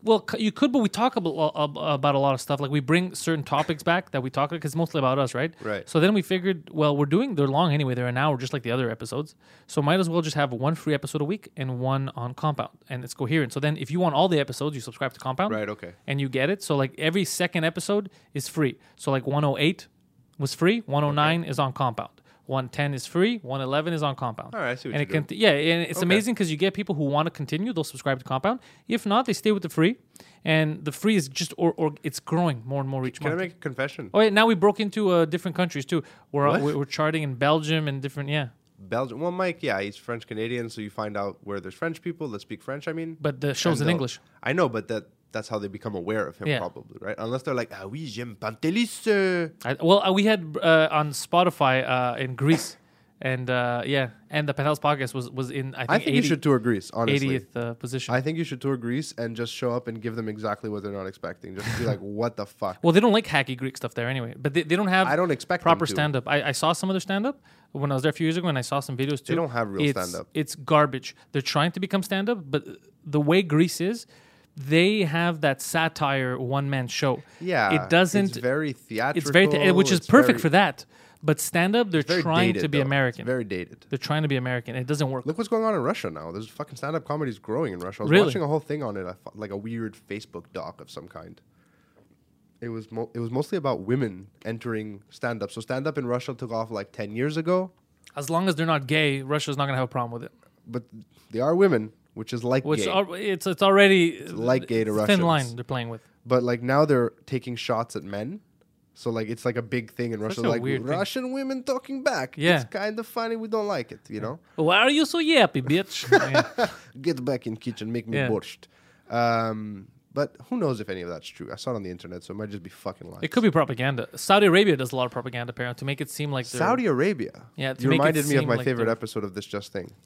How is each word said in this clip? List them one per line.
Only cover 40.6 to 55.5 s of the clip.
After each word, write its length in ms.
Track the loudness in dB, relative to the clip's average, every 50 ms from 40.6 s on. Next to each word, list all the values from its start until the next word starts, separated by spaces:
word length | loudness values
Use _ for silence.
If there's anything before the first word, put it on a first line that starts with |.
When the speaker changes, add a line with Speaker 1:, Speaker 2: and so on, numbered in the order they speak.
| -6 -8
Speaker 2:
so 100 | -8 -10
you 100 | -12 -10
find 260 | -8 -6 -8 -4 -4
out 220 | -4 -4 -4 -6 _ -10
where 160 | -8 -8 -8
there's 140 | -8 -10 -10
French 280 | -6 -6 -6 -6 -6
people 240 | -8 -10 -8 -6 -8 -8
that 100 | -8 -10
speak 220 | -10 -12 -16 -12 -10
French, 240 | -10 -10 -8 -8 -8
I 40 |
mean. 240 | -6 -6 -8 -10 -10 -6
Speaker 1:
But 200 | -4 -4 -4 -2
the 120 | -4 -2 -2
show's 260 | 0 0 0 0 2
Speaker 2:
And 20 |
Speaker 1:
in 40 | 2
Speaker 2:
they'll 80 | 0 0
Speaker 1:
English. 240 | 0 -2 -4 -6 -12 _ _ _ _
Speaker 2:
I 100 | -4 -2 2
know, 140 | 2 2 2
but 200 | 0 -4 -4 -4
that, 160 | -6 -6 -6 _ _ _ _ _
that's 140 | -10 -8 -6 -4
how 120 | -6 -4
they 80 | -4 -6
become 260 | -10 -8 -8 -6 -6
aware 320 | -4 -4 -2 -2 -2 -2
of 120 | -4 -6 -6
him, 100 | -4 -2
Speaker 1:
Yeah. 100 | -2 -2
Speaker 2:
probably, 380 | -4 -6 -10 -12 -20 -18 -18 -12
right? 140 | -8 -8 -8
Unless 260 | -6 -4 -4 -4 -4
they're 120 | -4 -4 -4
like, 160 | -4 -4 -6
"Ah 140 | -10 -14 -12
oui, 180 | -12 -10 -10 -10
j'aime 280 | -10 -10 -10 -10 -10 -12
Pantelis, 720 | -8 -8 -8 -6 -2 -2 0 2 2 0 -2 -4 -4 0
euh." 440 | 2 2 4 4 2 0 0 -2 -4 -8 _ -4
Speaker 1:
I, 120 | -4 -2 2
well, 220 | 6 6 6 6
uh, 80 | 6 4
we 140 | 2 4 4
had, 320 | 4 2 0 -2 -6 -6 0
uh, 280 | 4 6 6 6 6 4
on 200 | 2 0 0 0
Spotify, 800 | -4 -8 -6 2 4 4 4 4 2 2 2 4 4 2 2 0
uh, 280 | 0 0 0 -2 -2 -4
in 160 | -6 -6 -4
Greece, 420 | 0 4 4 4 4 2 -8 -12 _ _ _ _ _ _ _ _ _
and, 260 | -4 -2 -2 -2 -2 0
uh, 340 | 0 0 0 0 -2 -2 -2
yeah, 220 | 0 0 0 0 -2 -6 -16 -16 -4
and 200 | -4 -2 -2 0
the 60 | -2
Pantelis 260 | 0 0 0 0 2
podcast 340 | 2 2 2 2 -2 -4 -4
was, 160 | -6 -6 -6
was 220 | -6 -6 -6 -4